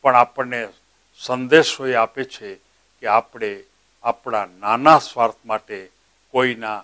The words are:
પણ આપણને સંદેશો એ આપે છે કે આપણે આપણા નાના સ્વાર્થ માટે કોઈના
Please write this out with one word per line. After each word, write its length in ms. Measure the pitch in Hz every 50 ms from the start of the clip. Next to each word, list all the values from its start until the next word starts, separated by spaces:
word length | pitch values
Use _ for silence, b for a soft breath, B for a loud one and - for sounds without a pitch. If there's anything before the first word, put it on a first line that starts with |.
| -
પણ 120 | 139 127
આપણને 440 | 123 120 - _ - 127 123 123 120 113 101 92 _ _ _ _ _ _ _ _ _
સંદેશો 640 | - - 127 127 127 127 151 160 156 - - - 139
એ 80 | 131 127
આપે 260 | 117 113 113 _ 139 131
છે 240 | 131 - - 110 101 95 92 _ _ _ _ _ _ _ _ -
કે 40 | 110
આપણે 420 | 104 113 117 _ _ 120 113 104 101 98 - _ _ _ _ _ _ _ -
આપણા 420 | 120 117 - _ 127 113 107 101 92 90 90 98
નાના 380 | 104 110 120 135 156 160 143
સ્વાર્થ 420 | - - - 127 117 110 107 _ _
માટે 340 | 117 110 107 _ _ 107 98 95 92 _ _ _ _ _ _ _ _ -
કોઈના 460 | 127 127 127 120 113 113 110 107 101